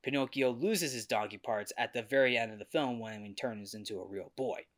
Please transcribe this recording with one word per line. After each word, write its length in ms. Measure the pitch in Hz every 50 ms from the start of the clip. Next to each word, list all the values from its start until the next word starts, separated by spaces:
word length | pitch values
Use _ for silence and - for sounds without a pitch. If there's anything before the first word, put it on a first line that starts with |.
Pinocchio 480 | - 131 135 139 135 127 - 135 131 127
loses 420 | 120 117 147 208 220 190 170 143
his 140 | 131 120 104
donkey 320 | - 117 107 107 101 104 101
parts 340 | - - 113 104 104 - -
at 180 | - 120 113 -
the 80 | 123
very 340 | 113 104 135 135 135 127 123
end 160 | 117 117 110
of 60 | 107 104
the 60 | 104
film 340 | _ - 160 147 127 123 117
when 240 | 113 110 110 107 104
he 80 | 104
turns 420 | 98 - - 127 110 104 104 98 -
into 240 | 107 104 - 110 92
a 80 | 90
real 240 | 95 98 98 87 87 _
boy. 300 | - - 120 90 76 - _ _